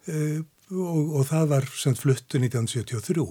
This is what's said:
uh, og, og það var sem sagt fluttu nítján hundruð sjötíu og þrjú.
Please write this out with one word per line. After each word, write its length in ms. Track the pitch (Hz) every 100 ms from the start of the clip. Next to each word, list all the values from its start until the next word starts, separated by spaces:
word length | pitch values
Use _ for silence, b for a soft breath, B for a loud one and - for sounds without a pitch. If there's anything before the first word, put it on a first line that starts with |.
| -
uh, 320 | 156 151 151 160 _ _
og, 500 | 185 180 165 139 143
og 100 | 135
það 220 | 160 156
var 160 | 139 135
sem 260 | - 143
sagt 140 | 123 143
fluttu 320 | 131 - 143
nítján 220 | 123 120
hundruð 160 | 113 123
sjötíu 240 | 104 113
og 60 | -
þrjú. 180 | 170 107